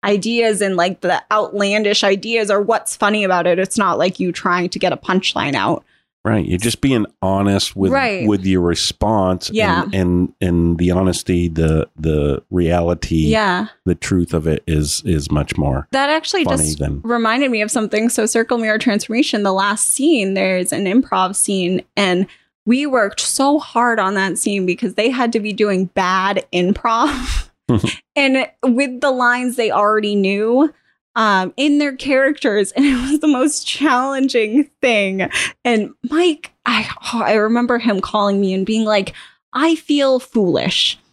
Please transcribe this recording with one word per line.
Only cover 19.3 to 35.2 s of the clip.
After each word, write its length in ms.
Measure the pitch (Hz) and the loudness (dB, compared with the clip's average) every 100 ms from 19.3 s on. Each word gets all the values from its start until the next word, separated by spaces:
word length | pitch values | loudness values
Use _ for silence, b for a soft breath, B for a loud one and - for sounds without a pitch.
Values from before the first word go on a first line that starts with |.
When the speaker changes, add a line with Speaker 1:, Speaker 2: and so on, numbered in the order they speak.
| 214 | 0
Speaker 1:
the 100 | 202 | 0
last 380 | 190 202 214 - | 0 0 -2 -2
scene, 460 | - 285 285 190 196 | 0 2 2 0 0
there's 360 | 190 185 180 | 0 0 -2
an 140 | - 190 | -2 0
improv 500 | 214 - 190 185 196 | 0 2 -2 -2 -2
scene, 460 | - 190 175 180 - - | -2 -2 0 -2 -4 -2
and 300 | 196 180 190 b b _ - | 0 0 -2 b b _ -2
we 180 | 247 294 | 0 2
worked 340 | 254 202 - | 0 0 -2
so 380 | - - 269 294 | -6 0 2 2
hard 420 | - 233 240 226 | 0 0 0 2
on 140 | 190 | 0
that 240 | 202 190 - | 0 -2 -2
scene 300 | - 202 180 | -2 0 -2
because 260 | 175 208 | -2 -2
they 160 | 185 226 | 0 0
had 240 | 254 240 | 0 0
to 60 | 233 | 0
be 140 | 214 | -4
doing 320 | 196 208 185 185 | 0 0 2 -2
bad 600 | - 180 185 190 196 - | -2 0 0 0 -2 -2
improv 960 | 180 180 220 233 226 294 269 247 - - | -2 0 0 0 2 0 -2 -2 -4 -4
<laughs> 60 | _ - | _ 0
Speaker 2:
<laughs> 480 | 113 - - _ - | 0 0 -6 _ -2
Speaker 1:
and 320 | 277 262 - _ | 2 2 -2 _
with 380 | 262 240 285 247 | 0 2 0 0
the 80 | 285 | 0
lines 440 | 254 247 247 254 247 | 2 2 2 -2 -2
they 160 | 226 | 0
already 420 | - 208 214 214 202 | 2 2 2 0 0
knew, 560 | 196 202 220 247 302 b b b _ - | 0 0 2 2 2 b b b _ -2
um, 380 | 220 190 185 - | 2 2 -2 -2
in 200 | 294 294 | 2 2
their 180 | 294 262 | 0 -4
characters. 760 | 269 262 269 294 269 208 202 | 0 2 2 0 0 0 0
And 120 | - 285 | 2 2
it 240 | 254 262 | 2 0
was 100 | 302 | 0
the 80 | 311 | 2
most 380 | 254 285 - - | 2 2 -2 -8
challenging 1040 | - 285 247 262 269 269 247 214 240 285 _ | -2 0 2 0 0 0 2 2 0 0 _
thing. 480 | 254 220 196 190 | 0 2 0 -2